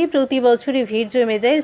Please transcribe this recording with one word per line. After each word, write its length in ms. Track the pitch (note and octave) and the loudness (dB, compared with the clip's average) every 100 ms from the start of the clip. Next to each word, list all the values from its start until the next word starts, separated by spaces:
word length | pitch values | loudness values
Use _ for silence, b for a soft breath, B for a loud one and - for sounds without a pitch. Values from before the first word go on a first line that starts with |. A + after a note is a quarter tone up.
| E4+ | 0
প্রতি 320 | D4 C4 C4 B3 | 0 0 2 2
বছরই 360 | A#3 - C4 G#3+ | 2 0 -2 -2
ভিড় 180 | A3 A3 | -4 -2
জমে 260 | B3+ A3+ G#3+ | 0 0 0
যায় 140 | A#3 D4+ | 0 0